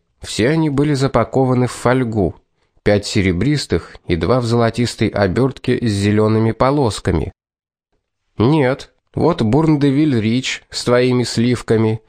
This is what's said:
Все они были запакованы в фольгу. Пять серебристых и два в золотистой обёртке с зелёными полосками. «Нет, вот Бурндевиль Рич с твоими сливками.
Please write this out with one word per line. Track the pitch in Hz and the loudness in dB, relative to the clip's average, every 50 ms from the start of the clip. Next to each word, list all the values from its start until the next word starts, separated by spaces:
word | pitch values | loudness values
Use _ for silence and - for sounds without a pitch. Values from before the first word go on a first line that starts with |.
| _ _ _ _ - | _ _ _ _ -16
Все | - - - 104 127 | -10 -4 0 0 0
они | 156 160 160 156 | 2 0 0 0
были | 139 135 147 151 147 | 0 0 0 0 0
запакованы | 127 135 131 - 123 113 - - 131 135 127 127 123 127 | 0 -2 0 0 0 -2 0 0 0 0 2 2 0 0
в | 123 - | -2 -4
фольгу. | - - 123 123 131 131 117 110 110 95 80 - - _ _ _ _ _ _ _ _ _ | -4 -2 0 0 0 0 -2 0 0 -2 -2 -2 -8 _ _ _ _ _ _ _ _ _
Пять | 107 104 104 98 | 2 2 2 0
серебристых | - - 107 92 95 90 85 104 139 151 139 - - - 85 - - - - _ | -2 -2 0 2 2 0 0 0 0 -2 -2 -2 -2 -4 -4 -4 -6 -18 -20 _
и | - 90 | -4 -2
два | 82 78 90 117 131 | -2 0 0 0 0
в | 120 | 0
золотистой | 113 117 120 117 113 - - 120 117 - - 117 101 | 0 0 2 0 0 0 -2 -4 -4 -2 -2 -2 -2
обёртке | - 104 104 95 82 98 127 135 - - _ - 123 - | 0 0 0 0 0 0 0 -2 -2 -4 _ -2 -2 0
с | - 117 | 0 -2
зелёными | 104 98 98 104 104 107 107 107 110 110 110 113 110 | -2 0 0 2 2 2 2 2 2 2 0 0 0
полосками. | - 127 131 143 147 139 110 98 - - - 87 80 - - - _ _ _ _ _ _ _ _ _ _ _ _ _ _ _ _ _ _ _ _ - | 0 0 0 2 0 0 -2 -2 -4 -4 -2 -2 -2 -2 -4 -10 _ _ _ _ _ _ _ _ _ _ _ _ _ _ _ _ _ _ _ _ 0
«Нет, | 101 123 151 160 139 123 135 - - - _ _ _ _ _ | 0 2 2 2 0 0 -2 -4 -8 -20 _ _ _ _ _
вот | - 113 147 175 170 123 | -2 0 0 0 0 0
Бурндевиль | 110 113 147 160 160 156 143 143 143 131 143 156 156 135 117 | 0 2 2 2 2 2 2 2 2 2 2 2 2 0 0
Рич | 104 110 113 127 131 - - - - _ | 0 0 -2 -2 -2 -4 -10 -10 -12 _
с | - - - | -12 -6 -2
твоими | - 123 123 127 127 123 123 120 | 0 2 2 2 2 2 0 -2
сливками. | - - - 117 123 123 113 - - 117 110 113 110 110 110 - | -2 -2 0 0 0 0 -2 0 0 0 2 2 0 0 -4 -8